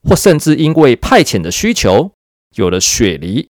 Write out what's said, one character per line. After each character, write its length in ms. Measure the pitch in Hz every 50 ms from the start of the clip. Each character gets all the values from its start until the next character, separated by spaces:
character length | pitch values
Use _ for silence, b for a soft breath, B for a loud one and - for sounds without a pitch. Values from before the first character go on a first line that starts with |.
或 120 | - - 190
甚 240 | 151 - 196 165 151
至 180 | - 156 147
因 180 | - 156 151 156
为 200 | 160 151 135 117
派 300 | - - - 262 214 147
遣 160 | - - 98
的 100 | 80 85
需 220 | - - - 220
求， 400 | 233 - - 101 92 110 160 196 _ _ _ _ _ _ _ _ _
有 120 | - 98 90
了 100 | 87 92
雪 380 | - - - - 120 95 82
梨 320 | 71 76 87 101 135 - _